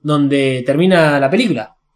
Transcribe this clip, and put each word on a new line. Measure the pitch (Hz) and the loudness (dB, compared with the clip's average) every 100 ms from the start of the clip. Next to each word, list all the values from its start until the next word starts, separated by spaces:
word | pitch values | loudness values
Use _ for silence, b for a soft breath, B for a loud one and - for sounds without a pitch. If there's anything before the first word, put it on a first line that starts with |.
donde | 151 151 139 139 135 127 127 | -4 -2 0 0 -2 -2 -2
termina | 143 185 180 151 143 | 0 2 2 2 2
la | 135 | 0
película. | 196 233 120 107 _ _ | 0 0 -4 -8 _ _